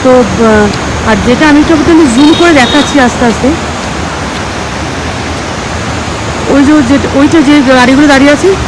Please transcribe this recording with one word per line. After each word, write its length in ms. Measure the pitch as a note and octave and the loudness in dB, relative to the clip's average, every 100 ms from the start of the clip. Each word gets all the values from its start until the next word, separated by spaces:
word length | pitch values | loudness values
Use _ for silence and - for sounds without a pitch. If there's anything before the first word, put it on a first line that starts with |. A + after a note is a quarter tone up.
তো, 80 | C4 B3+ | 4 2
আহ, 880 | G#3+ F#3+ A3+ G#3+ G#3 F#3+ - - - | 2 0 2 2 0 -2 -6 -6 -2
আর 60 | G#3 F#3 | 0 0
যেটা 220 | B3 D#4 | 0 2
আমি 100 | D4 | 2
একটু 140 | D4+ | 4
আপনাদের 340 | D#4+ D#4 E4 D#4 A3+ | 2 2 4 4 4
জুম 180 | D4 D#4+ | 4 4
করে 140 | F4 | 4
দেখাচ্ছি 460 | D4+ A#3+ D4 B3 C#4+ | 2 2 0 0 0
আস্তে 260 | B3 - A#3+ | 0 0 -2
আস্তে, 240 | G#3+ B3 D#4+ - - - - - - - - - - - - - - - - - - - - - - - - - - - - - | 0 -2 -2 -6 -8 -8 -6 -8 -8 -8 -8 -8 -8 -8 -8 -8 -8 -8 -8 -8 -8 -8 -8 -8 -8 -6 -6 -6 -8 -8 -6 -2
ওই 100 | C#4 | 0
যে, 100 | C#4+ D4+ A#3+ | 2 2 2
যে, 60 | C#4 - C4+ | 0 0 0
ওইটা 260 | C#4+ E4 | 2 2
যে 200 | C4+ D4 C4 C4 | 2 2 2 2
গাড়িগুলো 320 | B3 C4+ D4 | 2 2 2
দাঁড়িয়ে 240 | C4+ C#4+ | 4 2
আছে 180 | D4 F4+ F#4+ | 2 0 0